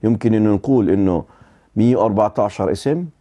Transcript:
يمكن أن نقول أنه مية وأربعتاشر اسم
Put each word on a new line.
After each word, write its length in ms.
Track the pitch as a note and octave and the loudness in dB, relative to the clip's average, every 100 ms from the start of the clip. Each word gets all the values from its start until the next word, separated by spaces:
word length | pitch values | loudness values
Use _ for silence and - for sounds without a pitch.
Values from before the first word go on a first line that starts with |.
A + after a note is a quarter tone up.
يمكن 320 | G#2+ A2+ A#2+ | 0 0 0
أن 100 | A2 | 2
نقول 460 | G#2+ G2+ A#2 C3 G2+ | 2 0 0 0 2
أنه 340 | G2 F#2+ F2 - _ _ _ _ - | 0 0 -2 -4 _ _ _ _ -2
مية 200 | A#2 B2 | 0 2
وأربعتاشر 760 | A2 G2+ G#2 - G#2 - G2 | 0 0 -2 0 -4 -2 -4
اسم 320 | G2+ C#3 D#3+ F3 _ | -2 -4 -4 -6 _